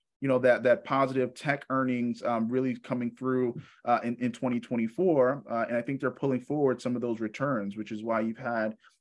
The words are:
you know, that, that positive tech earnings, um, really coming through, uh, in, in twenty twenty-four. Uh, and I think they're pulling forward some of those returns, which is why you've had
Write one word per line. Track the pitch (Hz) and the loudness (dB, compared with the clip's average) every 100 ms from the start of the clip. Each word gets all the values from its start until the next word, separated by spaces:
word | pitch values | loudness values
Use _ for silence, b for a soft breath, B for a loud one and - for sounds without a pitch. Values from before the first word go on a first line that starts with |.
| _ - | _ -6
you | 139 | 0
know, | 127 | 4
that, | 123 113 | 6 6
that | 123 117 - | 4 2 2
positive | 135 131 131 123 | 2 2 2 0
tech | - 143 143 - | -2 -2 -2 0
earnings, | 131 127 123 120 117 | 0 0 0 -2 -2
um, | 120 113 113 | 0 0 0
really | 127 131 120 | 0 0 -4
coming | - 123 120 | -4 -4 -4
through, | 117 127 127 123 120 B B 117 | -4 -2 0 0 -4 B B 0
uh, | 117 | 0
in, | 120 120 | 0 -2
in | 123 | -4
twenty | - 127 120 | -2 -2 -2
twenty-four. | - 120 113 - 185 147 123 143 - | -2 -2 -2 0 2 4 4 2 -4
Uh, | 117 117 | -2 0
and | 120 | -2
I | |
think | 131 139 | -2 -2
they're | 127 | -4
pulling | 127 139 127 | -2 -2 -2
forward | 127 147 139 120 | -2 2 2 2
some | 123 120 | -2 -2
of | |
those | 120 110 | -2 -2
returns, | 107 - 139 123 101 104 | -4 -2 -2 -2 -4 -8
which | 104 | -8
is | 107 | -8
why | 113 113 | -2 0
you've | 113 110 | 0 -4
had | 120 117 110 - b b | -4 -2 -2 -4 b b